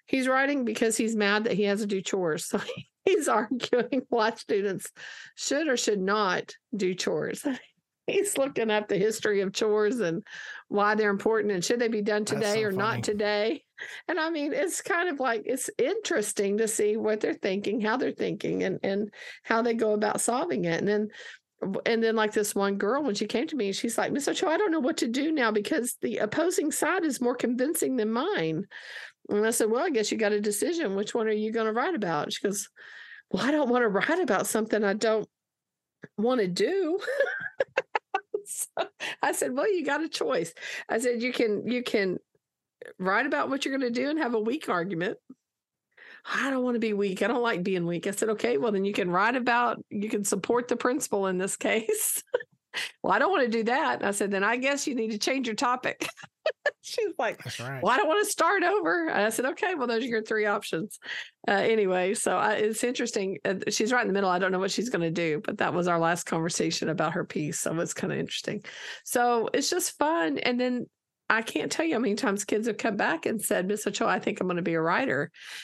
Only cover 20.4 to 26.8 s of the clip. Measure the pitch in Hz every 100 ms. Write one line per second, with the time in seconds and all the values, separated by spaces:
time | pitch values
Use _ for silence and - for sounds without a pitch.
20.4 | 349 240 175 165 202 208 214 - - -
21.4 | _ _ - 196 - 226 226 220 214 214
22.4 | 208 208 196 202 202 269 285 226 214 240
23.4 | 311 294 202 196 240 - 190 285 285 -
24.4 | 370 320 427 320 254 320 262 247 294 311
25.4 | 233 214 208 220 240 - 247 220 214 294
26.4 | 339 359 311 -